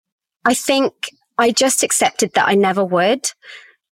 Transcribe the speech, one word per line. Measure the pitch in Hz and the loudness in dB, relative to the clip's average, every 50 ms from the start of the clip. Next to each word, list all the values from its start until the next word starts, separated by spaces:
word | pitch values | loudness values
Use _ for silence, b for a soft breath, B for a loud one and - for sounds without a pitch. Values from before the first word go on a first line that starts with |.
| _ _ _ _ _ _ _ _ - | _ _ _ _ _ _ _ _ -2
I | 240 254 | -2 -2
think | - - - 269 269 269 - - _ - - - _ _ _ _ - | 0 0 -2 0 0 0 -2 -4 _ -14 -16 -16 _ _ _ _ 0
I | 240 233 | 0 0
just | 226 - 262 262 - - - | 2 2 0 0 0 0 -2
accepted | - - - - - - - 233 185 - | -2 0 0 0 0 0 -2 -4 -2 0
that | - 120 - | 0 0 2
I | 202 | 2
never | 202 202 190 185 196 196 | 2 2 2 0 0 -2
would. | 180 180 175 180 202 247 269 - - - _ B B B B B B B B B _ _ | 0 0 0 2 2 0 0 -4 -8 -10 _ B B B B B B B B B _ _